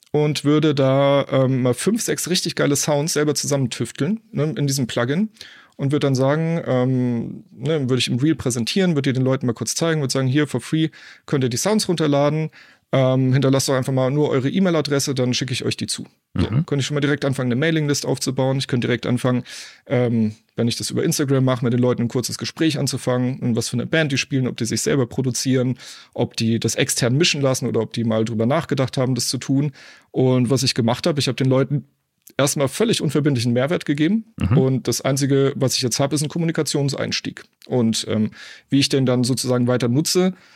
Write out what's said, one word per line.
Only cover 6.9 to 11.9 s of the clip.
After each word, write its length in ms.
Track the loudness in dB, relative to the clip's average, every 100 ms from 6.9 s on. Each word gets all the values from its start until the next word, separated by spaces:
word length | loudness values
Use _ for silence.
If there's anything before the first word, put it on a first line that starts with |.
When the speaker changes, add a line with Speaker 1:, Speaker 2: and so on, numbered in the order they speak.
| 0 0 -2 -6 -10 -16
Speaker 1:
ne, 360 | -8 -2 0 0
würde 120 | 0
ich 80 | 0
im 100 | 0
Reel 160 | 0
präsentieren, 640 | 0 -2 -2 -2 0 2 2
würde 180 | 0
die 0 |
den 100 | 0
Leuten 220 | 0 0 -2
mal 80 |
kurz 200 | -4 -4
zeigen, 280 | -2 0 0
würde 100 | 0
sagen, 160 | 0 0
"Hier, 180 | 2 0
for 140 | -2
free 300 | -2 -2 -2 -4 -20 -18
könnt 180 | -4 0
ihr 60 | 0
die 80 | 0
Sounds 320 | 0 0
runterladen. 640 | 0